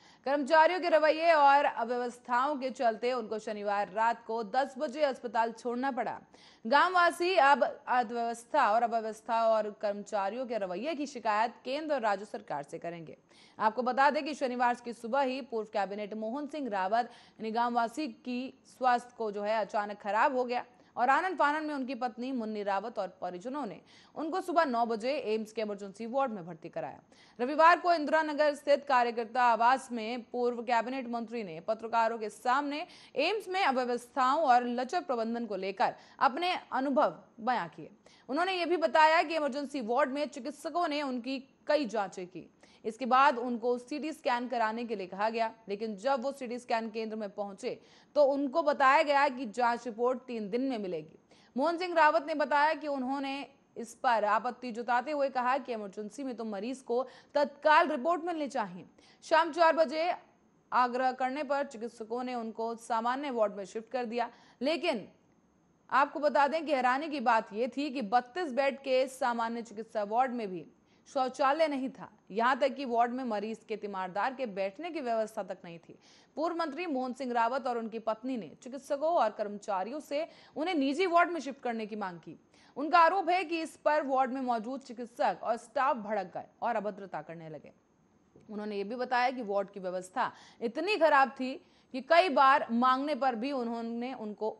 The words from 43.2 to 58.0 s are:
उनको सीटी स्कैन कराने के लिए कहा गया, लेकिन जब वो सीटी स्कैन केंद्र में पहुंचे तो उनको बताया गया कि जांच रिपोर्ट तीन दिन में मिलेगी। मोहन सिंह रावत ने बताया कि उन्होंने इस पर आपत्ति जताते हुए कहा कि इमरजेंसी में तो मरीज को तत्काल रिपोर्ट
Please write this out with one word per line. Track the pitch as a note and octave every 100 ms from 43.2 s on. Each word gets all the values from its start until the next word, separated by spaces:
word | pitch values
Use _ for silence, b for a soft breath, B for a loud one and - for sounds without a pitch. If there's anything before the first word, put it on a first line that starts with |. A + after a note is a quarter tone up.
| C#4+ A#3+
उनको | B3+ A#3 B3 B3
सीटी | B3 D4 D4+
स्कैन | C#4+ C4+ A#3+ B3
कराने | A3 A3 A3+
के | A#3 G#3
लिए | F3+
कहा | F#3+ A3
गया, | A3+ A3+ A#3 -
लेकिन | G3+ A3 F#3+
जब | B3 C#4
वो | C4+
सीटी | C4+ B3 A#3+
स्कैन | B3 A3+ A3+
केंद्र | A3 A3 A3
में | G3+
पहुंचे | G#3 G3+ G3 B3 D3 b b b C#4+
तो |
उनको | C#4 C#4+ C#4+ E4
बताया | D4 C#4 C4 D4
गया | D4 C#4 D4
कि | B3 A#3+
जांच | B3 A#3+ A#3 B3
रिपोर्ट | G#3+ A#3+ B3
तीन | - A3+ G3+
दिन | A#3+
में | C4+ A#3
मिलेगी। | F#3+ E3 D#3+ - _ b b A#3+
मोहन | D4+ E4+
सिंह | F4+
रावत | E4 D4+ D#4+ D4
ने |
बताया | D4+ D4 D4 D4+
कि | D#4+ D4+
उन्होंने | C#4+ B3+ C#4 C4+ C#4 - _ _ -
इस | A#3
पर | - C4 A3+ G#3
आपत्ति | A3 B3 A#3+ B3
जताते | A3+ A#3 B3 B3+
हुए | D4 C#4
कहा | B3+ B3 C#4
कि | B3+
इमरजेंसी | A3 G3+ G3+ G#3+ -
में | C4+ A3
तो |
मरीज | A3+ G3 A3+ C4+
को | - A#3+ B3+ B B
तत्काल | C#4+ D4 - D#4 D4+ E4+
रिपोर्ट | D4+